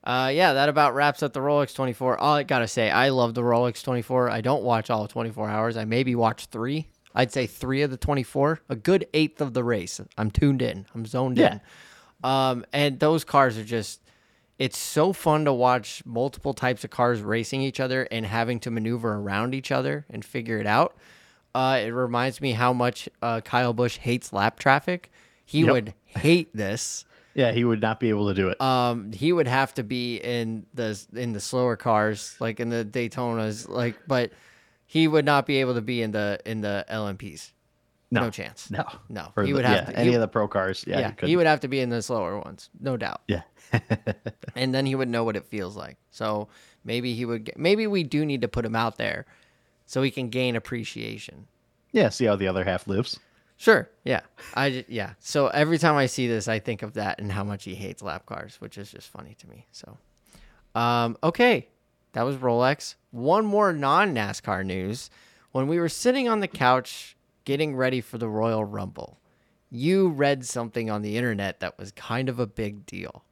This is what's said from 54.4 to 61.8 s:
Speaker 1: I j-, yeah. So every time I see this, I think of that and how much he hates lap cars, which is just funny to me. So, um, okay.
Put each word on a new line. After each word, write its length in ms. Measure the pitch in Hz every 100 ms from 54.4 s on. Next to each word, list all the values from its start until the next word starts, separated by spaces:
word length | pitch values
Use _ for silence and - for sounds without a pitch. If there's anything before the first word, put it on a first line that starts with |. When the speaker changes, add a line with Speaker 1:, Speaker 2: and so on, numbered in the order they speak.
| -
Speaker 1:
I 160 | 123 139
j-, 140 | 127 -
yeah. 240 | 117 98 104
So 280 | - 151 139
every 300 | 143 151 165
time 180 | 160 147
I 100 | 131
see 200 | - 123
this, 200 | 113 104
I 100 | 110
think 220 | 113 107
of 120 | 107
that 260 | 104 101 -
and 100 | 104
how 140 | 101
much 200 | 101 101
he 100 | -
hates 280 | 90 95 90
lap 240 | 101 80 -
cars, 300 | - - -
which 180 | 110 -
is 120 | 101
just 180 | - -
funny 280 | - - 110
to 100 | -
me. 180 | - _
So, 260 | - - - _ _ _ - - _ _
um, 420 | 117 117 120 117 113
okay. 460 | 160 - 247 220 - _